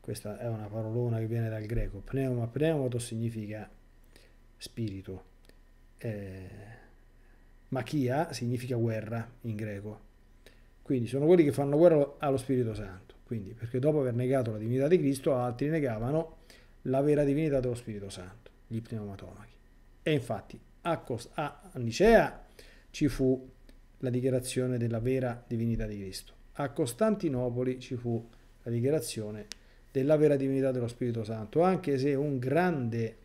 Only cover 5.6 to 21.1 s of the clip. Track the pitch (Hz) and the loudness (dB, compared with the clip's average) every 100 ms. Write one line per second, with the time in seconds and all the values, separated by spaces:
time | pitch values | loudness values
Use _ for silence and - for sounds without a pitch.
5.6 | - - - - 117 104 98 95 92 101 | -20 -20 -20 -10 -8 -8 -8 -12 -14 -16
6.6 | 104 113 - - - - - - - - | -18 -20 -20 -20 -20 -20 -20 -20 -20 -20
7.6 | - 131 117 151 127 131 170 127 120 120 | -8 -6 -2 0 0 0 -2 -4 -4 -4
8.6 | 123 123 113 110 107 117 110 - 120 107 | -2 0 0 -2 -4 -8 -8 -10 -8 -6
9.6 | 107 101 104 104 - - - - - - | -6 -8 -10 -14 -18 -20 -20 -20 -20 -20
10.6 | - - - 135 113 131 151 180 147 139 | -20 -20 -2 -2 0 2 6 8 6 4
11.6 | 143 147 175 156 143 - 151 135 - 127 | 2 8 8 8 4 0 0 0 0 0
12.6 | 113 104 98 92 - - - 117 98 110 | 0 -4 -10 -14 -20 -20 -10 -8 -8 -12
13.6 | 117 127 139 151 127 117 123 135 123 107 | -6 0 2 2 2 0 2 2 0 -2
14.6 | 110 127 139 180 139 135 - 131 123 120 | -2 0 4 4 4 0 0 2 0 -2
15.6 | 143 160 139 107 120 156 165 - - - | -2 0 0 -2 0 0 -2 -10 -20 -20
16.6 | - - - 131 147 147 147 139 160 139 | -20 -12 -2 2 4 4 4 2 2 2
17.6 | 127 120 117 104 98 98 90 98 - - | 0 -4 -6 -10 -10 -12 -14 -18 -20 -20
18.6 | - 113 113 113 104 95 90 90 110 - | -8 -8 -6 -8 -8 -12 -14 -18 -20 -20
19.6 | - - - - - 151 117 104 - - | -20 -20 -20 -8 0 0 0 -6 -6 -18
20.6 | - - 175 165 - | -20 -10 -4 -4 -4